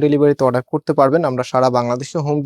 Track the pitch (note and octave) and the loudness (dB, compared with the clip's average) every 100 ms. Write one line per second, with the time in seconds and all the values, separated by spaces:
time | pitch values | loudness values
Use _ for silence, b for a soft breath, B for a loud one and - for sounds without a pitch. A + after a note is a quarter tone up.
0 | D3 C#3+ D3 C#3 C3 B2 - D3+ - D3 | 0 2 2 2 0 0 -4 -6 -2 2
1 | C3+ E3 F#3 B2 B2 B2+ B2+ B2 A#2+ B2 | 2 2 0 -4 -2 0 2 0 -2 -4
2 | D3 E3 D3 D3 | -6 -6 -4 -2